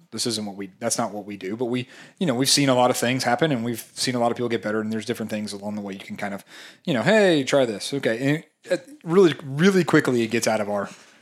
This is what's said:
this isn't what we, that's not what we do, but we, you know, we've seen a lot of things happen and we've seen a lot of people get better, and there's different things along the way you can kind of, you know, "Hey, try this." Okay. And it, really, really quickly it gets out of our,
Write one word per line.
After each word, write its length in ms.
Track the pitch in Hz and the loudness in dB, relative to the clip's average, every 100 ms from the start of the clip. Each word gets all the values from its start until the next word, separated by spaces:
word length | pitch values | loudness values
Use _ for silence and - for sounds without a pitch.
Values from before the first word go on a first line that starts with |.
| _ | _
this 140 | 110 123 | -6 -4
isn't 180 | 110 104 | -4 -8
what 100 | 95 | -10
we, 160 | 95 - | -12 -6
that's 180 | 117 - | -4 -2
not 120 | 110 | -4
what 140 | 104 101 | -6 -12
we 100 | 98 | -10
do, 220 | 95 113 | -8 -6
but 80 | 120 | -4
we, 220 | 127 127 - - - | -4 -6 -14 -20 -4
you 60 | 175 | -2
know, 80 | 120 | 0
we've 140 | 135 | 2
seen 200 | 147 135 | 4 4
a 60 | 123 | 4
lot 140 | 123 | 4
of 60 | - | 2
things 260 | 120 131 | 0 0
happen 280 | 120 123 160 | 0 2 2
and 140 | 123 117 | 0 -2
we've 240 | 113 - - | -6 -10 -6
seen 180 | 131 123 | -4 0
a 40 | |
lot 120 | 120 | 0
of 60 | 117 | 0
people 120 | 117 | -2
get 120 | 113 | -2
better, 180 | 107 110 | -2 -4
and 140 | 107 | -2
there's 120 | 110 113 | -4 -4
different 240 | 113 107 | -6 -6
things 200 | 107 104 | -6 -8
along 220 | 101 101 104 | -8 -8 -8
the 60 | |
way 120 | 101 | -10
you 60 | 98 | -12
can 160 | - 101 | -12 -8
kind 160 | 101 98 | -8 -8
of, 100 | - - - - 180 | -14 -20 -20 -12 -2
you 80 | |
know, 80 | 123 | 0
"Hey, 420 | 139 220 190 156 | 4 4 6 4
try 220 | 127 143 120 | 2 2 2
this." 280 | 98 - | -2 -6
Okay. 240 | 139 123 117 | -4 -2 0
And 240 | 135 156 - _ - | 0 -2 -6 _ -4
it, 160 | 180 - 294 | -4 -4 -16
really, 300 | 170 185 170 135 | 0 6 6 4
really 400 | 135 139 196 190 | -6 2 4 4
quickly 380 | 151 156 139 123 | 4 4 4 0
it 60 | 113 | 0
gets 200 | 117 117 | 0 0
out 140 | 110 | 0
of 80 | 101 | -2
our, 180 | 101 98 - - _ | -4 -4 -10 -20 _